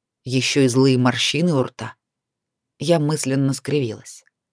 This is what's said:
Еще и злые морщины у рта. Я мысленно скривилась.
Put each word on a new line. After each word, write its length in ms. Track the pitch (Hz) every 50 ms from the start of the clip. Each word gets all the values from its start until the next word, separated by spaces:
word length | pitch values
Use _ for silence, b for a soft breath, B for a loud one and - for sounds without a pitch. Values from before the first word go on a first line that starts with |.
| _ _ _ _ _
Еще 380 | 123 123 131 123 - - 147
и 80 | 135 131
злые 300 | 117 131 131 139 131 123
морщины 560 | 127 127 120 120 - - - 143 170 180 165
у 80 | 135 123
рта. 340 | - - - 110 113 - _ _ _ _ _ _ _ _ _ _ _ _ _ _ _ _ -
Я 200 | 143 147 170 165
мысленно 540 | 147 147 156 147 - 135 131 139 139 135 135
скривилась. 680 | - - - 143 147 135 113 107 104 - - - - - _ _ _ _ _